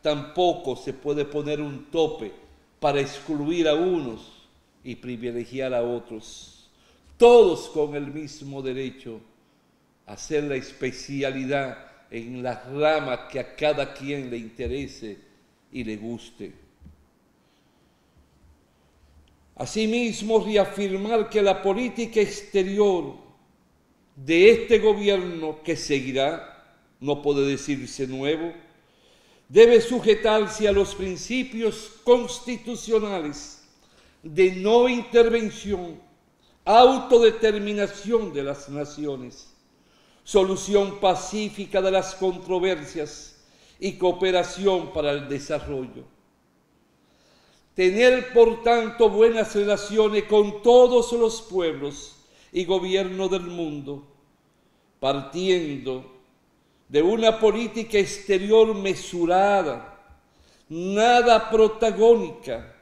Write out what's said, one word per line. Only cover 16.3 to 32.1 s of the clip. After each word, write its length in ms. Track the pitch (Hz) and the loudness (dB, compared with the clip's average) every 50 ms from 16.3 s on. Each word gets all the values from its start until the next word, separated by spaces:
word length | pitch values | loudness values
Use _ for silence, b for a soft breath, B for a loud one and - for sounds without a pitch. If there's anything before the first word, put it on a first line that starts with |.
| _ - 104 85 - _ _ _ _ _ - - _ _ _ _ _ _ _ _ _ _ _ _ _ _ _ _ _ _ _ _ _ _ _ _ _ _ _ _ _ _ _ _ _ _ _ _ _ _ _ _ _ _ _ _ _ _ _ _ _ _ _ _ _ | _ -18 -18 -18 -18 _ _ _ _ _ -20 -20 _ _ _ _ _ _ _ _ _ _ _ _ _ _ _ _ _ _ _ _ _ _ _ _ _ _ _ _ _ _ _ _ _ _ _ _ _ _ _ _ _ _ _ _ _ _ _ _ _ _ _ _ _
Asimismo, 840 | - 127 - - 214 220 214 220 240 240 233 - - 202 214 220 220 | -14 -12 -8 -4 -4 -2 0 0 -2 -2 -4 -6 -8 -4 0 0 0
reafirmar 880 | - 208 214 202 190 196 - 196 202 196 190 190 202 214 233 220 208 - | 0 2 2 2 2 2 -2 -6 -4 -4 -4 -4 -4 -2 0 0 -2 0
que 120 | - 214 | 0 2
la 200 | 202 196 190 - | 2 2 0 0
política 600 | - 196 190 226 254 240 - - 233 - - 220 | -2 -2 -2 -2 -4 -6 -4 -6 -8 -2 0 0
exterior 960 | 202 196 - - - - - 196 185 190 196 208 208 202 185 175 151 139 127 - - _ _ _ _ _ _ _ _ _ _ _ _ _ _ _ _ _ _ | 0 0 -2 -14 -16 -4 -2 -2 0 0 0 2 2 2 2 0 -4 -8 -14 -18 -20 _ _ _ _ _ _ _ _ _ _ _ _ _ _ _ _ _ _
de 360 | 139 135 139 165 170 185 220 | -16 -4 0 4 6 8 8
este 260 | 226 226 - - 233 | 6 6 2 2 2
gobierno, 840 | 208 196 220 208 202 208 202 202 190 180 180 170 165 156 156 151 - - | 4 4 2 0 2 0 0 0 0 -2 -6 -8 -8 -8 -8 -8 -8 -6
que 120 | 170 160 | -6 -6
seguirá, 1000 | 147 - - 147 139 123 135 127 135 135 147 165 156 - - - - _ _ _ _ _ _ _ _ | -6 -4 -4 -4 -4 -4 -4 -2 -2 -2 -2 -4 -6 -14 -18 -20 -20 _ _ _ _ _ _ _ _
no 220 | 127 143 143 143 | -6 -6 -6 -4
puede 240 | - 147 143 139 139 | -2 -2 0 0 0
decirse 600 | 139 139 135 - - 143 135 123 120 - - 135 | -2 -2 -6 -6 -8 -8 -8 -8 -14 -10 -10 -8
nuevo, 460 | 127 131 131 135 147 160 156 165 170 165 - - _ _ _ b b b b b b b b b b b b b _ | -8 -8 -6 -4 -4 -4 -4 -6 -10 -12 -14 -20 _ _ _ b b b b b b b b b b b b b _
debe 320 | 127 208 233 233 240 226 | 8 8 8 10 8 6
sujetarse 840 | - - 254 233 - 214 208 214 - 220 214 214 208 196 - - 214 | 4 2 -4 0 2 2 2 2 2 0 2 2 0 -2 -4 -2 0
a 40 | 208 | 2
los 240 | 196 202 196 180 - | 2 2 0 -2 -4
principios 960 | - 190 190 180 156 - - 233 254 240 254 214 226 233 214 202 - - - - _ _ | -8 -8 -8 -8 -10 -8 -6 -4 -4 -4 -6 -8 -4 -4 -4 -4 -6 -16 -20 -20 _ _
constitucionales 1600 | 247 | 4